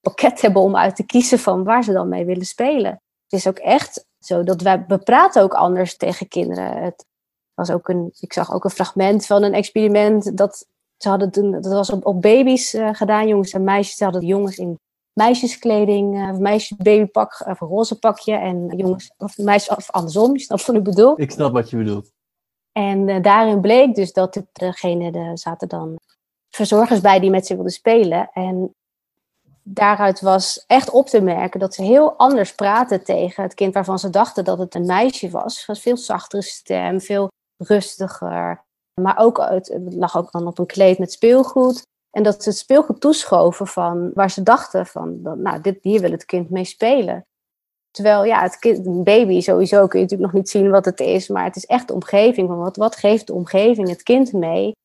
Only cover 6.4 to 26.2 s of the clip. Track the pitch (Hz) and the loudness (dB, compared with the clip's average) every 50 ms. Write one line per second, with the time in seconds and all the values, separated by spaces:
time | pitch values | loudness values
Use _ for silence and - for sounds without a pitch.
6.4 | 175 180 - - 92 - - - 165 180 175 _ - _ _ _ _ _ _ _ | -6 -4 -6 -6 -8 -8 -8 -8 -8 -10 -10 _ -20 _ _ _ _ _ _ _
7.4 | _ _ _ - 175 170 165 170 - - 185 180 170 175 _ _ - - - - | _ _ _ -10 -6 -4 -4 -6 -4 -4 -4 -4 -4 -8 _ _ -18 -10 -6 -6
8.4 | 170 - - 185 - 196 - - 185 - - 196 190 190 208 214 196 - 208 202 | -6 -4 -6 -6 -6 -6 -4 -4 -6 -6 -2 -2 0 2 2 0 0 2 2 2
9.4 | 208 202 190 208 196 - _ 220 214 214 202 208 208 208 220 208 202 202 190 185 | 4 2 0 -2 -4 -2 _ 0 0 2 4 4 4 4 2 2 0 -2 -2 -2
10.4 | 196 202 - - - _ _ _ _ _ _ _ - 208 196 196 202 190 185 196 | -2 -2 -2 -10 -20 _ _ _ _ _ _ _ -4 -2 0 0 -2 -2 -2 -2
11.4 | 202 202 190 - 185 190 196 202 196 - 208 190 - - 196 180 175 208 220 254 | -2 0 -2 -4 -4 -4 -2 -2 -2 -2 -4 -4 -2 -2 -4 2 4 4 6 6
12.4 | 269 254 262 247 - - - 220 220 214 214 - 214 196 214 214 214 220 214 202 | 6 4 2 0 0 -4 -4 -4 -4 -4 -2 -4 -2 0 0 0 2 2 2 0
13.4 | 196 185 - 190 190 190 196 202 202 196 - - 208 196 180 185 165 170 190 196 | 0 -2 -4 -2 0 0 0 0 -2 -4 -4 -4 -4 -2 -2 -4 -2 -2 -2 -2
14.4 | 202 196 185 - 180 175 170 156 _ _ _ _ _ _ _ 214 214 233 247 247 | -2 -4 -6 -8 -10 -10 -10 -12 _ _ _ _ _ _ _ 2 2 2 2 2
15.4 | 254 240 - - - 233 214 208 208 202 202 202 202 202 202 202 196 190 190 185 | -2 -6 -8 -4 -2 0 0 2 2 2 2 2 0 -2 -2 -4 -6 -6 -4 -2
16.4 | 196 202 208 214 208 - 208 202 185 208 214 214 214 202 _ 220 214 - - - | 0 0 0 0 -2 -6 -10 0 2 4 4 4 4 2 _ -2 -2 -2 -4 -14
17.4 | - - 190 - 175 156 180 208 226 - 214 208 - 226 208 - - - 214 202 | -10 -10 -10 -10 -8 -6 -4 -4 -2 -2 -4 -2 0 -2 -2 0 -4 -4 -4 -2
18.4 | - 190 180 175 175 170 170 180 190 185 185 185 - - _ _ - 202 - - | -2 -4 -6 -6 -6 -8 -6 -4 -2 -2 -2 -4 -8 -20 _ _ -14 -14 -10 -4
19.4 | 208 202 202 208 208 - 208 - - - - 196 170 165 151 196 220 247 277 269 | 0 2 2 2 2 0 -6 -6 -6 -6 -6 -6 -6 -4 0 2 2 2 2 0
20.4 | - - - 190 - - 240 214 196 196 190 185 220 262 302 302 147 135 - - | -4 -6 -6 -6 -2 0 0 0 0 0 4 6 6 6 6 4 -2 -6 -4 -2
21.4 | 151 139 123 123 113 113 - 117 110 107 104 101 104 _ _ _ _ _ _ _ | -2 0 0 0 -2 -2 -4 -4 -4 -4 -4 -6 -8 _ _ _ _ _ _ _
22.4 | _ _ _ _ _ _ _ 214 202 196 196 196 196 196 196 190 175 202 202 214 | _ _ _ _ _ _ _ -4 -4 -2 -2 -2 -2 0 -2 2 4 4 6 6
23.4 | 226 220 208 202 185 202 226 247 269 269 220 202 196 180 - - 185 185 190 202 | 4 4 2 0 2 4 6 6 6 4 2 -2 -4 -2 -2 -2 -2 -2 -4 -10
24.4 | 190 _ _ - 185 185 180 - - 180 175 175 175 170 165 175 170 165 165 165 | -12 _ _ -8 -8 -8 -8 -6 -6 -4 -4 -4 -6 -6 -8 -8 -10 -10 -12 -10
25.4 | - 170 165 - - 175 - 170 160 160 160 160 _ _ _ _ | -10 -12 -10 -10 -10 -10 -10 -10 -10 -12 -14 -16 _ _ _ _